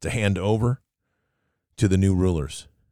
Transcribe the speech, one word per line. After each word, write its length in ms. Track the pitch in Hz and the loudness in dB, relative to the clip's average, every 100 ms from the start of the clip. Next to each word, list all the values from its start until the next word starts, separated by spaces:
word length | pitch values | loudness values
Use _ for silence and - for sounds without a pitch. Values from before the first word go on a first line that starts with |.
to 100 | 80 | -8
hand 260 | 117 104 92 | -2 -2 0
over 460 | 98 110 117 131 _ _ _ _ _ _ _ _ _ - | 0 0 0 -2 _ _ _ _ _ _ _ _ _ -2
to 100 | 107 | 2
the 100 | 95 | 4
new 200 | 98 92 | 2 2
rulers, 500 | 92 82 67 - - _ _ | 0 0 -4 -10 -20 _ _